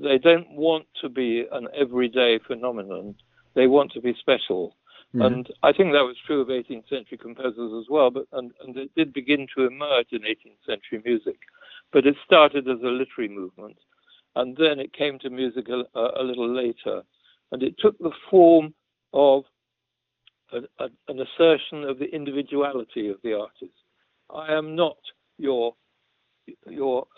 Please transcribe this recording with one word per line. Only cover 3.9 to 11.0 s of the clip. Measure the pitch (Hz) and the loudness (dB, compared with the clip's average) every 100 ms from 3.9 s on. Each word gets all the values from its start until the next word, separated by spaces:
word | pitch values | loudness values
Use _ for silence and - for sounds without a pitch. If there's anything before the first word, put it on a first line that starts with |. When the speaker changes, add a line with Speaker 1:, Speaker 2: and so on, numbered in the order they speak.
Speaker 1:
to | 123 | -2
be | 120 | -6
special. | 117 - 127 - 92 85 - _ - _ | -4 -2 -2 0 -4 -4 -10 _ -20 _
Speaker 2:
Mm-hmm. | 123 | 0
Speaker 1:
And | 127 123 123 - | 0 0 -6 0
I | 143 | 2
think | 147 190 | 4 4
that | 143 | 2
was | 127 123 | 0 -4
true | - 151 | -4 -2
of | 123 | -2
eighteenth | 131 117 120 - | -4 -6 -12 -10
century | 135 110 120 | -10 -10 -16
composers | 117 117 131 110 120 113 | -16 -8 -8 -6 -8 -8
as | 110 | -2
well, | 151 131 | 2 4
but, | 127 131 | 2 -6
and, | 143 123 - | -10 -12 -16
and | 135 127 | -16 -14
it | 135 | -8
did | - 160 | -4 -2
begin | 135 127 147 131 - | -4 -2 -2 -2 -2
to | 127 | -2
emerge | 135 147 131 120 | -2 -2 0 0
in | 120 | -6
eighteenth | 107 110 _ _ | -6 -8 _ _
century | - 107 - 113 | -10 -10 -8 -8